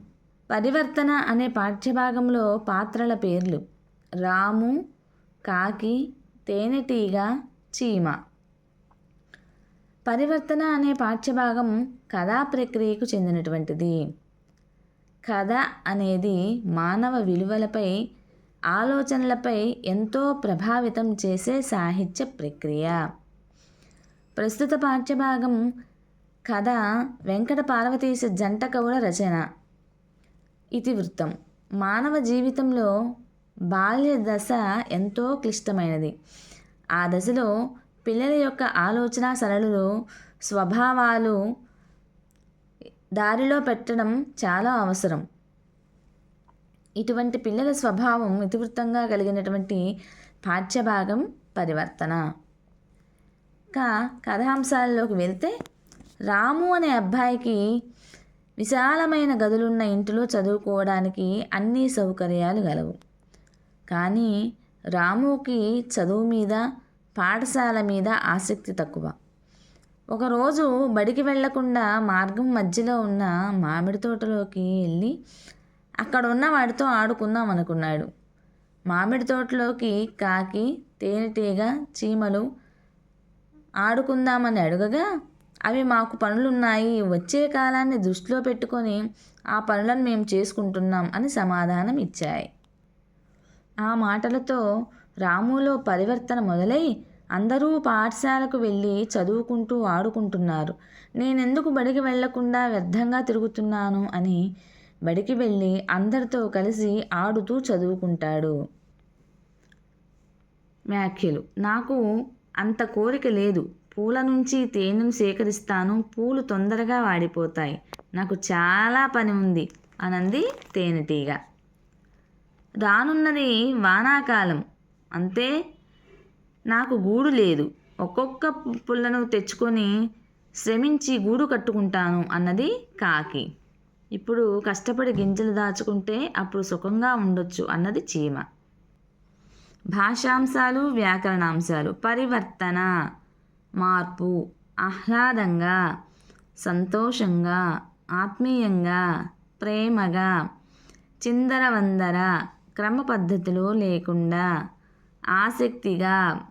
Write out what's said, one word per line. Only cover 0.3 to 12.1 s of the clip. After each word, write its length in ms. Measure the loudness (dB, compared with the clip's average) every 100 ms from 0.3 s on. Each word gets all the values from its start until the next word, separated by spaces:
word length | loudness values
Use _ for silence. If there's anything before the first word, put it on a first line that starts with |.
| _ -4
పరివర్తన 600 | 0 2 2 0 0 2
అనే 360 | 2 2 0 0
పాఠ్యభాగంలో 1120 | 0 -2 -2 -2 0 0 0 2 2 2 0
పాత్రల 560 | 0 -2 -2 -2 0
పేర్లు. 640 | 0 0 0 0 -4 -6 -18 _ _ _ -4
రాము, 640 | 0 2 2 2 2 0 -4 -14 _ _ _ _ -4
కాకి, 680 | -2 -2 -2 -2 -2 -4 -10 _ _ -6
తేనెటీగ, 920 | -2 0 -2 -2 -2 0 0 0 -2 -6
చీమ. 600 | _ _ -6 -2 0 0 -2 -10 _ _ _ _ _ _ _ _ _ _ -20 _ _ _ _ _ _ -4
పరివర్తన 560 | 0 2 0 0 0
అనే 300 | 0 2 2
పాఠ్యభాగం 920 | 2 0 -2 -2 0 0 0 0 0 -2
కథా 580 | -8 -8